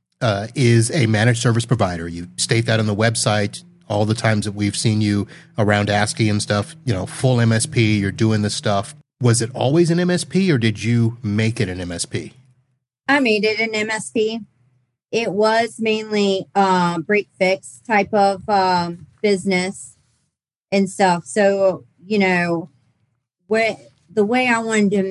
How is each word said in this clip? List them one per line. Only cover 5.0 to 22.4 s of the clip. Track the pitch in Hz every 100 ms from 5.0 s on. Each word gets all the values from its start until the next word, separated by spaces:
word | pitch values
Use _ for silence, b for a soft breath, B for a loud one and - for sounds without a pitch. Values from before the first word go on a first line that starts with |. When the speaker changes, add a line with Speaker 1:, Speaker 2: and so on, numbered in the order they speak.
Speaker 1:
you | 107 101 98 B B -
around | 104 104 104
ascii | 104 104 - 110
and | 104
stuff, | - 104 101 -
you | 127
know, | 95
full | 92 - 131 123
M | 117
S | 113 -
P, | 123 110 107
you're | 98
doing | - 110 107
this | 104
stuff. | - 110 98 - - _ _
Was | 123 117
it | 113
always | 113 120 160 165
an | 170
M | 180
S | 175
P | - 185 190
or | 139
did | 117 95
you | 107 120 113 117
make | 104 104 110 113
it | 95
an | 90
M | 87
S | 87 -
P? | 92 80 - _ _ _ _ _ _ -
Speaker 2:
I | 277
made | 247 214
it | 214 214
an | 226
M | 214 214
S | 220 -
P. | 233 214 226 208 _ _ _ _ _ _
It | 220 233
was | 190 214 226 233 -
mainly, | 220 214 214 208 202 190 - 202
uh, | 196 180 175 170
break | 156 208 196 _
fix | 185 190 - - -
type | 214 196
of, | 208 196 196 214
um, | 202 185 180 175 175 165 _
business | 214 196 185 180 185 202 - _ _ _ _ _ _ _ _
and | 196 196
stuff. | - 190 175 -
So, | 220 196 196 190 170 - _ 175
you | 214
know, | 190 180